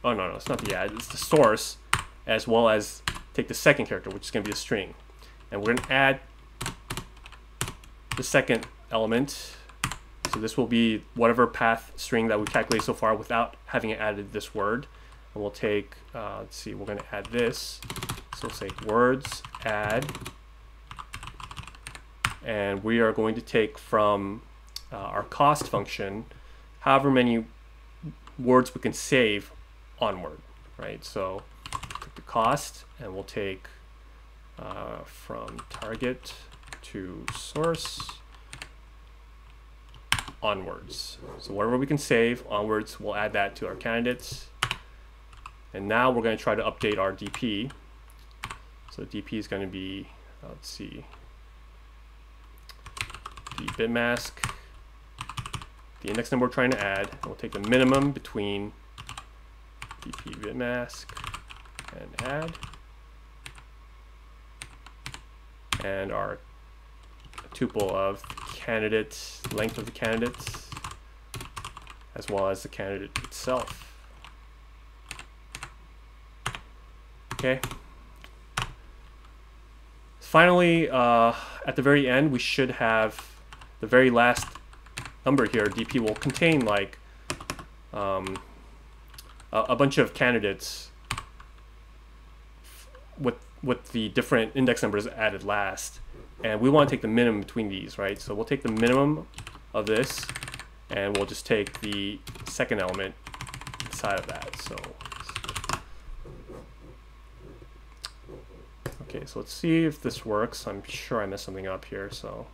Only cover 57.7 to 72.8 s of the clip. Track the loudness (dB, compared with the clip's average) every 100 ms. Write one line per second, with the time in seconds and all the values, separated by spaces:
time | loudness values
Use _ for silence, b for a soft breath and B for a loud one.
57.7 | 6 6 6 4 -2 -8 -4 -4 -4 -6
58.7 | -12 -20 -18 -14 -16 -16 -20 -20 -20 -20
59.7 | -18 -18 -14 -14 -12 -12 -10 -8 -4 -2
60.7 | -2 -4 -10 -14 -12 -12 -12 -16 -20 -18
61.7 | -18 -16 -14 -12 -8 -4 -4 -6 -10 -16
62.7 | -18 -20 -20 -20 -20 -20 -20 -20 -20 -20
63.7 | -20 -20 -20 -20 -20 -20 -20 -20 -20 -20
64.7 | -20 -20 -18 -16 -16 -20 -20 -20 -20 -8
65.7 | -4 -2 -2 -2 -2 -4 -6 -14 -20 -20
66.7 | -20 -20 -20 -20 -20 -18 -18 -16 -4 -2
67.7 | 2 2 2 0 -2 -10 -12 -12 -10 -2
68.7 | 0 2 2 0 -10 -12 -10 -6 -2 -2
69.7 | -4 -10 -4 -2 0 -2 -4 -10 -12 -14
70.7 | -14 -14 -16 -20 -20 -16 -12 -12 -12 -14
71.7 | -16 -18 -20 -14 -12 -2 0 2 0 -6
72.7 | -8